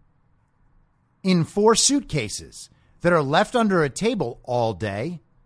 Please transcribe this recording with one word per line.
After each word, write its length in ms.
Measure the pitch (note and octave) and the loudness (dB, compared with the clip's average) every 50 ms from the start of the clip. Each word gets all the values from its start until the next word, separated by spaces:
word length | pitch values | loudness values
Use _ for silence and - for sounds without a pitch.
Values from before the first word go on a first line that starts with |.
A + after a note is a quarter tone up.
| _ _ _ _ _ _ _ _ _ _ _ _ _ _ _ _ _ _ _ _ _ _ _ _ - | _ _ _ _ _ _ _ _ _ _ _ _ _ _ _ _ _ _ _ _ _ _ _ _ -2
in 220 | F#3+ F#3 F3 D#3 | 0 2 2 2
four 300 | - - G3+ G#3 A3 A#3 | 0 0 2 4 4 4
suitcases 960 | - - - C#4 C#4+ A3 - - D3 A2 G2+ - - E2 C2+ - - - - _ _ _ _ _ _ | 4 4 2 2 0 -2 -2 -4 -4 -4 -4 -6 -10 -12 -14 -18 -20 -20 -20 _ _ _ _ _ _
that 120 | - E3+ F3 | 0 2 2
are 100 | E3 D3 | 2 2
left 320 | C3+ D3 F3 G#3 - - | 2 2 0 0 2 0
under 280 | B3 A3+ G#3+ F#3+ F3 D#3 | 0 0 2 2 2 2
a 80 | C#3 | 0
table 500 | - - F3+ A3+ C4 G#3 C#3+ A#2 B2+ - - | -2 -2 -2 -2 -2 -2 -4 -6 -8 -10 -8
all 300 | - B2 B2 A#2 A2+ A2 | -4 -2 0 0 0 -2
day 480 | E2+ G#2+ G#2 G2 G2+ A#2 E3 F3+ D#3 _ _ _ _ _ | -2 -4 -6 -4 -4 -6 -6 -8 -10 _ _ _ _ _